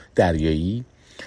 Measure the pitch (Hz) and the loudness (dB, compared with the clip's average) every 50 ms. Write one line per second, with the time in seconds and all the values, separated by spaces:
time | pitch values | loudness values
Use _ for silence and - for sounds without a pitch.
0 | - - _ - 104 90 85 80 78 80 80 78 82 92 107 120 123 - _ _ | -20 -6 _ 2 2 2 2 0 0 0 0 0 -2 -2 -4 -6 -8 -12 _ _
1 | - - - - - | -20 -20 -20 -20 -20